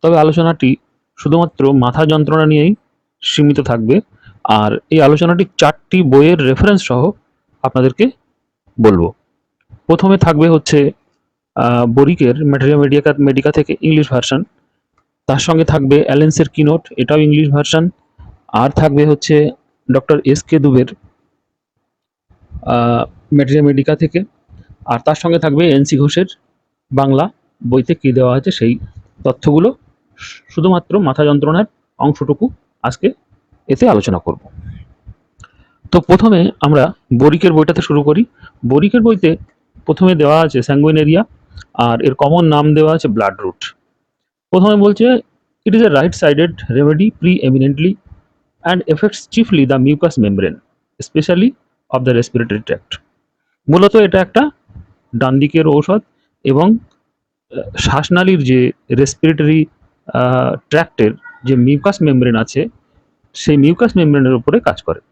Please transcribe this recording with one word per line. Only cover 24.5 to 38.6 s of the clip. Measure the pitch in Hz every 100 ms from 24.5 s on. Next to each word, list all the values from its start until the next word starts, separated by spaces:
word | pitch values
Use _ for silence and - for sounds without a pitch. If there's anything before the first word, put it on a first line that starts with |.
| - - - -
আর | 117
তার | - 156
সঙ্গে | 170 170
থাকবে | 160 143 170
এন | 139
সি | 139 139
ঘোষের | 143 165 190 - _ _ _ _ _
বাংলা | 131 139 135 175 _ _ _ 120
বইতে | 127 123 165
কী | 135
দেওয়া | 123 127 127
আছে | 135
সেই | - 117 113 - - _ _
তথ্যগুলো। | - 127 - 147 196 269 _ _ _ _ - - _
শুধুমাত্র | - 165 180 - 202
মাথা | 180 - 147
যন্ত্রণার | 143 147 165 208 _ _ _
অংশটুকু | 139 147 139 143 247 - _ _
আজকে | 117 127 196 - _ _ _ _ -
এতে | 139 247
আলোচনা | 113 101 87
করব। | - - - - - - - _ - - _ _ - _ _ _ -
তো | 175
প্রথমে | 156 185 220 196 180 -
আমরা | 143 147 127 - _ 120
বোরিকের | 143 160 185
বইটাতে | 156 151 175
শুরু | - 147
করি। | 143 151 233 _ - _